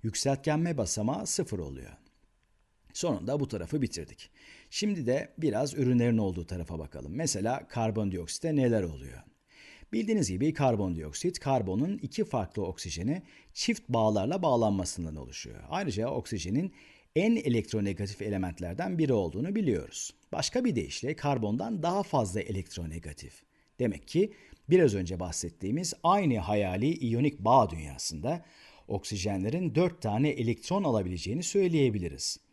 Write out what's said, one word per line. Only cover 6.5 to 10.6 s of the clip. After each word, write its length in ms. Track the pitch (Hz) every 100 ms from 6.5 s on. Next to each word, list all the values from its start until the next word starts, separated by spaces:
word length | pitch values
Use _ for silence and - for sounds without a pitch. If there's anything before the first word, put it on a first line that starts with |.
| 92 82 82
bakalım. 360 | 76 76 69 104
Mesela 520 | 165 104 107 131 -
karbondioksite 880 | 127 110 104 101 90 85 - 165 147
neler 280 | 127 113
oluyor? 360 | 87 71 67 60 - _ _ - - - -
Bildiğiniz 360 | 226 214 220 117
gibi 240 | 92 147
karbondioksit, 840 | 156